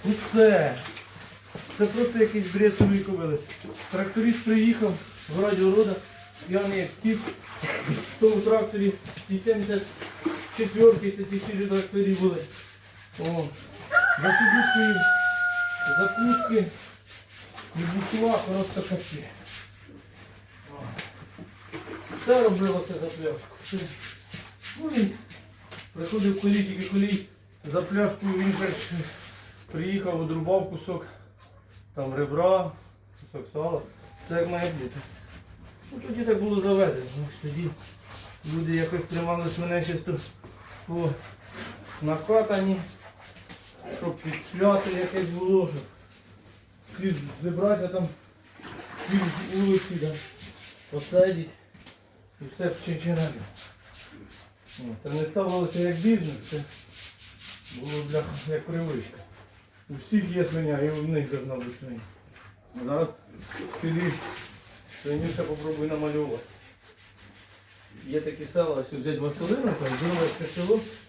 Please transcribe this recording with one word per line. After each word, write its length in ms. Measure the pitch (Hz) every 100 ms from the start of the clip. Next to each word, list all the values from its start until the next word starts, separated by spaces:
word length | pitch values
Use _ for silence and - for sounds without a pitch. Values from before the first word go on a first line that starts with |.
Усе. 680 | 190 208 - 220 220 185 143 127 - - - - - - - - - -
Це 80 | 208
просто 320 | 233 240 226
якийсь 280 | 214 214 180
бред 320 | 196 214 196
собі 200 | 202 196
кобили. 400 | 196 180 160 147 - - - - -
Тракторист 520 | 185 196 220 233 220
приїхав, 500 | 220 220 226 226 208 165 - - -
в 120 | 160
радіо 340 | 208 190 190 208
Рода, 180 | 214 185 - - - - 160
п'яний 300 | 190 196 196
як 120 | 156
тіп, 300 | - 220 220 - - - - - - 135 151 - -
в 40 |
тому 200 | 220 214
тракторі, 520 | 214 220 202 208 196 190 - - -
і 100 | 190
сімдесят 440 | 220 214 202 202 - - - - 330 - - -
четвертий, 540 | 208 208 226 196 196
це 140 | 196
ті 120 | 190 196
всі 160 | 220
ж 140 | 196 202
тракторі 460 | 196 185 196 190
були. 240 | 185 185 165 151 - - - - - - -
О, 260 | 165 165 143 - - - - 640 740 679
за 160 | 403 -
сидушкою 600 | - - - 226 762 - - - 719 - - - - - - 202
закуски, 640 | 196 208 240 240 214 220 170 - - - - - - - - - - 165
і 20 |
бухла, 600 | 170 190 196 220 226 226
просто 440 | 185 190 185 190
капі. 420 | - 180 - 151 - - - - - - - - - - - - - - 147
О. 100 | 143 117 - - - - - - - - - - - - 151
Все 200 | 240 254
робилося 520 | 226 185 190 180 156 160
за 60 | 160
пляшку. 500 | 160 156 139 - -
Все. 140 | - 190 160 - - - - - - - - -
Ну 100 | 311
і 160 | 247 196 - - - - - - - -
приходив 480 | 160 165 214 196 196
колій, 240 | 202 202
тільки 240 | 196 190 190
колій 380 | 196 202 190 - - - - 147
за 100 | 165
пляшкою, 500 | 180 202 208 - 202
він 200 | 185 190
же 160 | 190 190
ж 60 | - - 170 147 - - - - - -
приїхав, 480 | 160 180 196 185 165
одрубав 500 | 156 160 156 190 190
кусок, 360 | 160 - 165 - - - - - - - - -
там 200 | - 135
ребра, 580 | 135 147 151 185 190 165 - - - - - -
кусок 140 | - -
сала. 280 | 151 156 120 - - - - -
Це 60 |
як 160 | 170 170
має 200 | 175 175
бути. 260 | 151 127 139 - - - - - - - - -
Ну, 60 | 240 -
тоді 160 | 226
так 180 | 226 202
було 180 | 208 202
заведено. 460 | 196 196 180 127 - 139
Ну, 60 |
ж 140 | 147 -
тоді 280 | 151 147 165 - - - - - - - 156
люди 220 | 160 160 165
якось 280 | 160 180 -
тримали 400 | 170 170 170 170
свиней 340 | 170 170 175 160
чисто 320 | 165 - 151 - - - - - - -
по 240 | 170 165 131 - - - - - - - -
накатані, 760 | 151 156 - 220 214 196 190 185 - - - - - - - - - - - -
щоб 180 | 170 -
під 180 | 160 151 -
свято 380 | 180 196 196 196
якесь 380 | 180 180 190 170
було, 400 | 175 185 190 165
щоб 140 | 147 - - - - - - - - - - - -
хліб 200 | 190 151 143 -
зібратися 460 | 170 165 202 190 180
там, 200 | 190 160 - - - - - - - - - -
хліб 120 | 196 175 147 180
з 40 | 190
вулиці, 380 | 196 190 - 170
да, 120 | 156 156 - - - - - - -
посадять 560 | 147 - 180 185 165 160 - - - - - - - - -
і 40 | 139
все 140 | - 175
вчинчинами. 720 | - 175 160 170 160 156 120 101 - - - - - - - 104 - - _ - -
О, 20 | 120 107
це 80 | 143
не 140 | 151
ставилося 540 | 156 202 190 180 165 175
як 180 | 175 165
бізнес, 520 | 208 220 160 131 -
це 120 | 147 147 - - - - - - - - - - 127
було 220 | 143 147 147
для, 140 | 151 170 147 151
як 180 | 156 160
привичка. 520 | 165 165 131 101 - - - - - - - -
У 60 |
всіх 420 | 139 - 214 170 175
є 80 |
свиня, 340 | 165 160 156 143
і 120 | 151
у 120 | 151
них 280 | 156 156 127
должна 240 | 135 131
бути 160 | 127 120 -
свиня. 200 | 131 113 101 - - - - - - 123
А 40 |
зараз 240 | 123 147 160
в 720 | - - - - - - -
селі 320 | 165 160 175 147 - - - - - - - -
свиню 260 | 143 147 165
ще 80 | 170
попробуй 460 | 151 151 151 151 156
намалювати. 560 | 151 151 147 143 117 - - - - - - - - - - - - - - - 104 135
Є 140 | 151
такі 240 | 151 151
села, 300 | 147 175 160
ось 180 | 139 131 143
взять 180 | 135 135
Василину, 540 | 147 - 170 262 247
там 260 | 147 135 127
Зіновецьке 440 | 170 175 156 - 160
село 260 | 175 185 220 - -